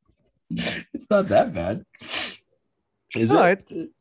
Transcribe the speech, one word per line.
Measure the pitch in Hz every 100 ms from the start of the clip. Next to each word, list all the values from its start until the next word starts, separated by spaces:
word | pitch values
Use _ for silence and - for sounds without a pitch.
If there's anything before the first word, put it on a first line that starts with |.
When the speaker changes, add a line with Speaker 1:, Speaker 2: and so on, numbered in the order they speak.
| _ _ _ _ _
Speaker 1:
it's | 170 - - - - -
not | 208 -
that | 98 -
bad. | 92 85 139 - _ - - - - _ _ _ _ _ _ _
Is | 117 113
Speaker 2:
No, | 320
Speaker 1:
it? | 180 196 -
Speaker 2:
it, | - 160 _